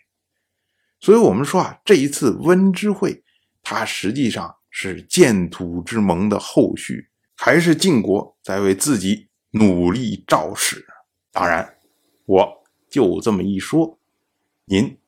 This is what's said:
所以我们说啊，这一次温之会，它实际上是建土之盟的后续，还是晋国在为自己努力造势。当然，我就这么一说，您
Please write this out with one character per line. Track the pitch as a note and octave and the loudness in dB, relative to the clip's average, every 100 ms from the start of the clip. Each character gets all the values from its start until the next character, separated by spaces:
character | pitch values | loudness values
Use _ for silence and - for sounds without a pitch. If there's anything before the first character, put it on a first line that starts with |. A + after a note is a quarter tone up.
| _ _ _ _ _ _ _ _ _ _ | _ _ _ _ _ _ _ _ _ _
所 | - | 4
以 | A3+ | 4
我 | F#3+ | 6
们 | G2 | 2
说 | C#3 F#3 | 0 -2
啊， | D#3 - | -4 -4
这 | - | 2
一 | F3+ C#3 | 2 2
次 | C#3+ C3+ F#2 | -2 -2 0
温 | D#3 F3+ G3 | 0 2 2
之 | F3+ G#3 | 0 -2
会， | G3 F3+ - _ _ _ _ | -2 -4 -6 _ _ _ _
它 | - - | -8 -6
实 | A2 - F#2 | -6 -6 -6
际 | C3 B2 | -2 -2
上 | G2 D#2+ - _ | -4 -10 -16 _
是 | - G2 E2+ | -12 -10 -10
建 | - - D#3 G2+ F2 | -4 2 4 4 -2
土 | - F2 F2 | -6 -8 -8
之 | F2 A2+ | -6 -2
盟 | G2+ E2+ G#2 | 0 0 0
的 | G2+ | -4
后 | - - G#2 - | -2 0 0 0
续， | - - - _ _ - | -10 -12 -14 _ _ -4
还 | - D3 | 2 2
是 | E3+ | 2
晋 | D#3 G3 C3+ | 0 2 0
国 | F#2+ G2 - _ | 2 -2 -4 _
在 | - G2 | -8 -2
为 | G2 | 0
自 | G2 D3 A#2+ | 0 0 0
己 | F#2 A2 _ _ _ | 0 -4 _ _ _
努 | G#2+ G#2+ F2 F2 | 2 4 4 0
力 | A2 A#2 G2 - | 0 -4 -8 0
造 | A#2 F#2 | 0 0
势。 | G2+ - - - - _ _ _ | -6 -6 -8 -16 -20 _ _ _
当 | - F2 | -2 0
然， | E2 - _ _ _ _ _ | 0 -4 _ _ _ _ _
我 | - F#2 G2+ - _ _ _ | 0 2 2 -2 _ _ _
就 | D3 G#2 F2 | 0 0 0
这 | - | -2
么 | G2+ | -2
一 | F#2+ G2 | -2 -6
说， | - D3+ D#3+ - _ _ _ _ _ _ | -2 -2 -2 -6 _ _ _ _ _ _
您 | - F#2+ C3+ - | -2 0 0 -4